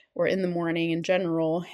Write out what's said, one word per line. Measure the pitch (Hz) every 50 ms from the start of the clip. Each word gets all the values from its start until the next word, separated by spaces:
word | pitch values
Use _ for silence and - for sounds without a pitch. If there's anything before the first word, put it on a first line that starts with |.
| - _ -
or | - 175
in | - - 190 190
the | 180
morning | 175 170 170 165 165 170 165 165
in | 165 165 165
general, | - 185 180 190 170 165 165 160 160 160 175 175 -